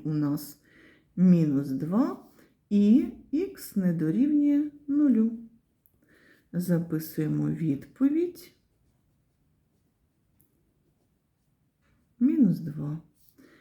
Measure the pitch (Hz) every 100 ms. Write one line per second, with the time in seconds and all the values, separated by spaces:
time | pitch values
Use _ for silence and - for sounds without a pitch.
0 | 151 151 143 147 - - _ _ - _
1 | _ - 185 175 151 139 143 135 156 202
2 | 320 381 - _ _ _ - 202 202 254
3 | - - - 294 403 - - 202 185 170
4 | 156 196 294 294 285 285 294 - - 285
5 | 294 220 226 - - _ _ _ _ _
6 | _ _ _ _ _ 175 180 170 170 156
7 | 160 - 151 151 147 156 160 139 - -
8 | 277 311 359 - - _ _ _ _ _
9 | _ _ _ _ _ _ _ _ _ _
10 | _ _ _ _ _ _ _ _ _ _
11 | _ _ _ _ _ _ _ _ _ _
12 | _ - 247 320 208 156 160 151 147 156
13 | - _ _ _ _ _